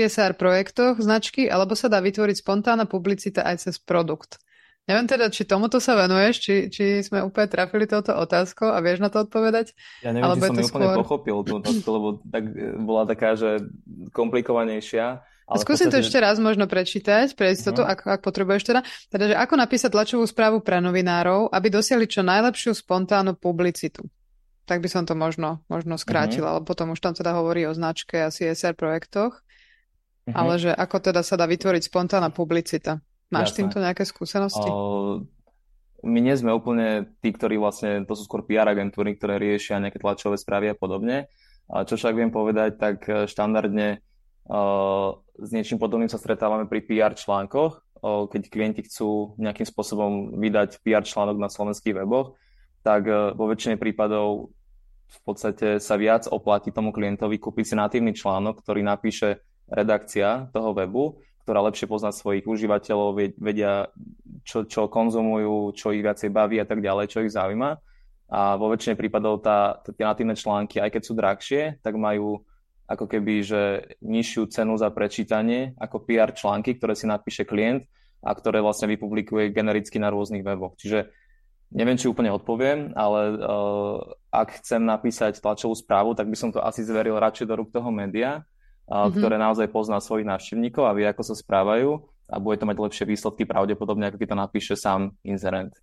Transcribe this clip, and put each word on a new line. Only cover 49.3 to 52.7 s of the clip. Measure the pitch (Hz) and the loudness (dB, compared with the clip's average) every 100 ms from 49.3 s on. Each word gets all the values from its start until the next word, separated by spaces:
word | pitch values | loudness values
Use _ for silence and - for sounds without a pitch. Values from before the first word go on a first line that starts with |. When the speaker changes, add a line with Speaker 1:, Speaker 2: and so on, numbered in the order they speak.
| 110 | -6
Speaker 2:
nejakým | 107 104 | -6 -4
spôsobom | 110 - 104 104 104 101 101 - | -6 -4 -4 -2 0 -2 -4 -2
vydať | 107 104 101 - | 2 2 2 -2
P | 110 | 2
R | 107 | 2
článok | 101 104 104 104 | 2 -2 -2 -2
na | 101 | -6
slovenských | - 104 104 110 95 | -4 -6 -4 -4 -4
weboch, | 98 127 135 - _ _ _ | 0 0 -2 -10 _ _ _